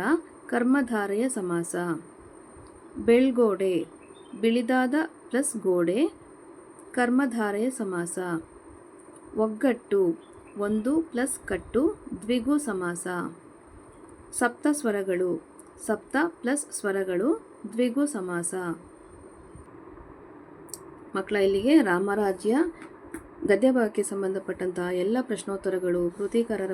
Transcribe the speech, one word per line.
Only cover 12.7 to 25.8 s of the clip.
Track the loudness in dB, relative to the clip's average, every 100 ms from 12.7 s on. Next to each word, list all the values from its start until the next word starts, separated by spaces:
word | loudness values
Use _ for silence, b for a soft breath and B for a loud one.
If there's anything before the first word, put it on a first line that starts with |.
| -4 -4 -4 -4 -4 -6 -10 -20 -20 -20 -20 -20 -20 -20 -20 -12
ಸಪ್ತಸ್ವರಗಳು, | -2 -2 0 0 0 0 0 0 0 0 -2 -6 -20 -20 -10 -4
ಸಪ್ತ | -4 -2 -2 -2
ಪ್ಲಸ್ | -2 -2 -2 -4
ಸ್ವರಗಳು, | -6 -2 -2 0 0 0 -2 -6 -16 -8
ದ್ವಿಗು | -2 0 0 -2
ಸಮಾಸ. | -2 -4 -4 -4 -4 -4 -6 -10 -20 -20 -20 -20 -20 -20 -20 -20 -20 -20 -20 -20 -20 -20 -20 -20 -20 -18 -18 -18 -20 -10 -6
ಮಕ್ಕಳ, | -2 2
ಇಲ್ಲಿಗೆ | 4 4 6 6
ರಾಮರಾಜ್ಯ | 6 2 2 2 2 0 2 2 2 -4 B -20 -18 -18 -18 -4 2
ಗದ್ಯ | 4 6
ಭಾಗಕ್ಕೆ | 4 2 0
ಸಂಬಂಧಪಟ್ಟಂತಹ | -2 -2 -2 -2 -4 -4 -4 -2 -2
ಎಲ್ಲ | 0 2 0
ಪ್ರಶ್ನೋತ್ತರಗಳು, | 0 -4 -4 -4 -2 0